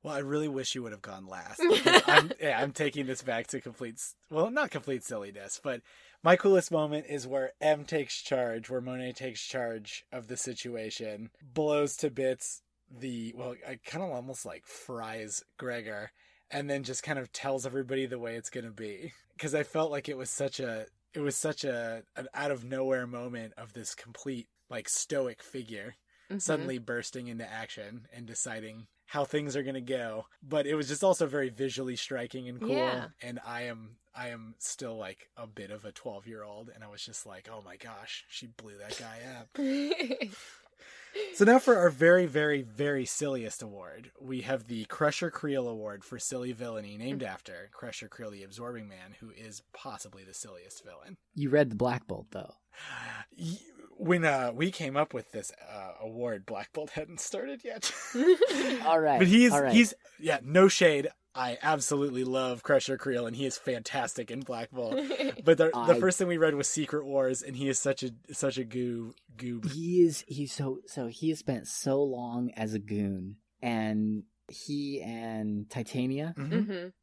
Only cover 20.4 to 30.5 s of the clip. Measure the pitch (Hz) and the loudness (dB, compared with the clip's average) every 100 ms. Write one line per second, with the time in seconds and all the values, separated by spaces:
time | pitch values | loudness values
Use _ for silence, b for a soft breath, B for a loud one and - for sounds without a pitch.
20.4 | 139 - 127 110 107 _ _ - 147 135 | -2 -2 -6 -6 -10 _ _ -4 -2 0
21.4 | 156 151 139 120 117 113 - - 131 - | -2 -2 -4 -2 -4 -8 -10 -14 -10 -4
22.4 | 147 131 120 131 131 131 123 120 123 120 | -2 -2 -4 -2 2 2 0 -8 -8 -8
23.4 | 110 - 110 117 107 - 120 113 143 127 | -10 -14 -16 -12 -10 -10 -16 -10 -6 -6
24.4 | 113 _ _ 120 - - - 147 123 117 | -10 _ _ -10 -4 -2 0 -2 -2 -6
25.4 | - 135 113 107 107 - _ b b 196 | -12 -12 -10 -10 -12 -16 _ b b -4
26.4 | 170 156 135 127 113 120 - 127 120 113 | 0 0 0 -6 -4 -6 -6 -10 -10 -10
27.4 | 110 110 110 - 101 117 107 120 113 107 | -10 -10 -10 -12 -14 -16 -18 -16 -12 -8
28.4 | 127 110 110 110 110 _ _ 147 139 151 | -6 -6 -10 -16 -20 _ _ -2 0 0
29.4 | 147 135 135 135 123 131 117 110 - b | -2 -4 -4 -6 -4 -4 -2 -8 -10 b
30.4 | 135 | -2